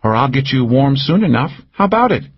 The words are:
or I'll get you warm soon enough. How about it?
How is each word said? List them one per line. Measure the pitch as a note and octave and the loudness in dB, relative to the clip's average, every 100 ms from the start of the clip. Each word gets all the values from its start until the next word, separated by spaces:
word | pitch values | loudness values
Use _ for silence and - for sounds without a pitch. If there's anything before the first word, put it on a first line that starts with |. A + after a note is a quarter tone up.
or | A2 | 0
I'll | A2 C3+ | 0 0
get | C3+ C3+ | -2 -2
you | C3+ | -2
warm | A#2+ B2 C#3 C#3 | 0 2 2 0
soon | - E3+ | 0 0
enough. | G3+ A#2 D3 - - | 2 0 -2 -8 -20
How | - | -4
about | G3 A3 B3 | 0 2 0
it? | F3+ C#3 | -2 -6